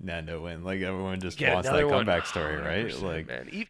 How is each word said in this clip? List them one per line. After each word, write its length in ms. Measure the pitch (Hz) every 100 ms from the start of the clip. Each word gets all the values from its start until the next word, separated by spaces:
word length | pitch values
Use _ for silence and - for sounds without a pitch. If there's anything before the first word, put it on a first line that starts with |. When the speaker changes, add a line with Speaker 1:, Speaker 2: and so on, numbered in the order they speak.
Speaker 1:
Nando 400 | 92 85 80 82
win. 240 | 85 82
Like, 160 | 90 95
everyone 400 | 92 95 95 95
just 160 | 92 -
Speaker 2:
Get 140 | 139
Speaker 1:
wants 140 | 90 87
that 60 |
Speaker 2:
another 120 | - 147
one. 100 | 139 110
Speaker 1:
comeback 180 | 87 -
story, 300 | 90 78 76
right? 80 |
Speaker 2:
Hundred 200 | 73 87 113
percent, 180 | 65
Speaker 1:
Like 220 | 92 80 80
Speaker 2:
man. 220 | 62 64
E-, 140 | 196 220